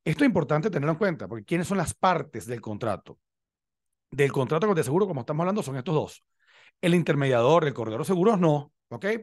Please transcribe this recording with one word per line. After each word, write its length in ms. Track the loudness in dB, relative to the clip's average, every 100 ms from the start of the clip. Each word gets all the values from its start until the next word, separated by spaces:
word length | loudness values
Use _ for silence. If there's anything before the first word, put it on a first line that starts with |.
Esto 200 | -4 2
es 40 | 2
importante 420 | 2 2 0 0
tenerlo 220 | -2 -2
en 60 | 0
cuenta, 300 | 0 -2 -8
porque 160 | -10
¿quiénes 240 | -4 -4 -2
son 100 | -2
las 160 | -4
partes 520 | 0 0 0 -2 -10 -10
del 140 | -10
contrato? 580 | -8 -6 -4 -4 -8 -20 _ _ _ _ _ _ _ _ -8
Del 220 | 0 0
contrato 420 | 0 -2 0 0
de 100 | 0
seguro, 220 | 0 0 -2
como 140 | -4
estamos 220 | -6 -4
hablando, 180 | -2 -2
son 140 | -4 -6
estos 180 | -2
dos. 300 | -2 -2 -8 _ _ _ _ _ _
El 140 | 2
intermediador, 680 | 2 2 0 2 4 6 6
el 100 | 4
corredor 260 | -2 -6 -4
de 60 | -2
seguros, 340 | 2 2 4
no, 320 | 4 2 -2 _ -16
¿ok? 180 | -8 -6 -6